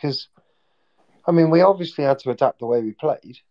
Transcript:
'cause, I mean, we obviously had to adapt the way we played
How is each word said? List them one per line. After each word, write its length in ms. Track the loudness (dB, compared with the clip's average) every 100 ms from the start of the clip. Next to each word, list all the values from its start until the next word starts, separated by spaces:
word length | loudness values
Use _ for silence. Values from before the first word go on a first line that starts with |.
'cause, 280 | -8 -8 -12 _ _ _ _ _ _ _ _ _ 0
I 60 |
mean, 180 | 2 4
we 100 | 4
obviously 440 | 4 2 -6 -4
had 140 | -2 -2
to 100 | -4
adapt 300 | -2 -2 -2
the 60 | -4
way 160 | -2
we 100 | -4
played 460 | -6 -6 -6 -10 -20 _